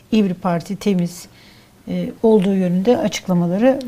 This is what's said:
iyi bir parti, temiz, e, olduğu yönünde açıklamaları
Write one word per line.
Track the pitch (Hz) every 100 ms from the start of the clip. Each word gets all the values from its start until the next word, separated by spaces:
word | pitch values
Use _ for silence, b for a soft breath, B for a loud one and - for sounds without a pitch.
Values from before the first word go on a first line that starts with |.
| _
iyi | 220
bir | 202
parti, | 175 190 170 165 190
temiz, | 208 185 175 - - b b b b _ -
e, | 180 175 -
olduğu | 226 220 190
yönünde | 196 180 175 202 247
açıklamaları | - - - 180 170 185 247 269